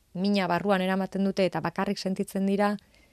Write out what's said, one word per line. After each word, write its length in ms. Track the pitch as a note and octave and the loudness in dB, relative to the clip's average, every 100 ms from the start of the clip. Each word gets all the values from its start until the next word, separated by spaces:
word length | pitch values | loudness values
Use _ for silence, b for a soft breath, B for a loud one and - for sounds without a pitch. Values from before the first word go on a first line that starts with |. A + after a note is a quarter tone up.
| _ | _
mina 340 | F3 G3 G3+ F3+ | -4 0 2 2
barruan 340 | F3 F#3+ F#3+ | 0 2 2
eramaten 400 | F#3 F#3+ F#3+ F#3+ | 2 0 -2 -2
dute 220 | G3 F#3+ F#3 | 0 2 0
eta 140 | E3 | 0
bakarrik 340 | E3+ F3+ F#3+ G3+ | -2 -2 -2 -2
sentitzen 460 | F#3+ F#3+ G3 G3 G3 | -4 -4 -4 -2 0
dira. 280 | G3 G#3 G#3 b b b | 2 2 0 b b b